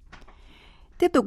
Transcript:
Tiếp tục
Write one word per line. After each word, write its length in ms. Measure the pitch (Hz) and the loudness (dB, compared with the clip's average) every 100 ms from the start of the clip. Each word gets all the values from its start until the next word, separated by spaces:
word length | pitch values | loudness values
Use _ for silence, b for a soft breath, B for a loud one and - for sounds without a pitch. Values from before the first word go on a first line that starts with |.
| - - b b b b b b b - | -20 -20 b b b b b b b -2
Tiếp 140 | 349 | 0
tục 120 | 285 | 0